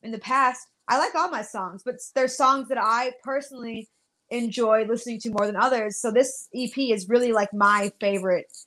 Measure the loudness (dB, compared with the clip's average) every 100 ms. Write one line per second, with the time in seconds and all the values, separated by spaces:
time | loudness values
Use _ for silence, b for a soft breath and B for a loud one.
0 | -10 -12 -2 2 2 0 -16 _ -2 0
1 | 2 0 -2 -4 -8 -8 -8 -8 -10 -10
2 | -6 0 0 2 4 4 0 -2 2 2
3 | 0 -6 -6 -6 -6 -14 -12 -12 -14 _
4 | _ _ _ -4 -4 0 4 4 2 -4
5 | -4 -8 -4 -2 -2 2 2 2 -2 -4
6 | 0 2 2 0 -12 -6 -6 -2 0 0
7 | 2 2 4 2 0 2 4 4 0 -2
8 | -2 0 0 0 -2 -20